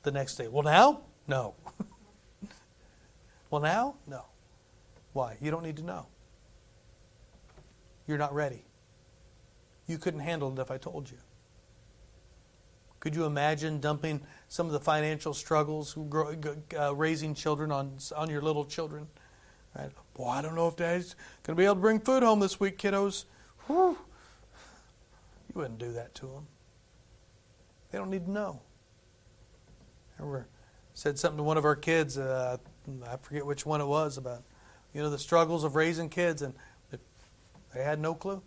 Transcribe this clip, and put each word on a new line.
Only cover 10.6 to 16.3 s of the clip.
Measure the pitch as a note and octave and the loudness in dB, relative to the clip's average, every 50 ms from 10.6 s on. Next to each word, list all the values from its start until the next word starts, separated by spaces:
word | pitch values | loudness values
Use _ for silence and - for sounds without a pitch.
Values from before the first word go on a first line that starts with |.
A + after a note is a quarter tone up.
if | C3 - | -6 -6
I | C3+ | -8
told | C3 - - F3 D#3 C#3 C3 | -10 -8 -10 -10 -10 -12 -12
you. | B2 - - - - - - _ - - _ - - - - - - - - - - - - - - - - - - - - - - - _ - - - | -16 -20 -20 -20 -20 -20 -20 _ -20 -20 _ -20 -20 -20 -20 -20 -20 -20 -20 -20 -20 -20 -20 -20 -20 -20 -20 -20 -20 -20 -20 -20 -20 -20 _ -20 -20 -8
Could | - E3 D3+ | -6 -4 -2
you | E3 E3 | 0 0
imagine | D3+ D3 C#3+ C#3+ D3+ D#3 D3 D#3 D#3+ D#3 D3 | 0 2 2 2 2 2 0 -2 -4 -2 0
dumping | C#3 D3+ D3+ C#3+ D3 D#3+ D3+ C#3 C#3+ - - - - | 0 0 0 0 -2 -4 -4 -4 -6 -12 -20 -20 -20
some | _ - - E3+ | _ -4 -4 -2
of | E3 D3 | 0 -2
the | D3 | 0
financial | C#3+ E3 D3+ D3+ D3+ D3+ D#3 D3+ - D#3+ C#3+ | 2 4 4 4 2 0 -2 -2 -4 -6 -6
struggles, | - - - D#3+ D3+ D3+ D3+ D#3 D#3 D3 C#3 - D#3+ D#3 D3 | -6 -2 2 2 2 2 2 -2 -6 -6 -8 -8 -8 -8 -2
gro-, | C#3+ D#3 D3+ D3 | 0 0 0 0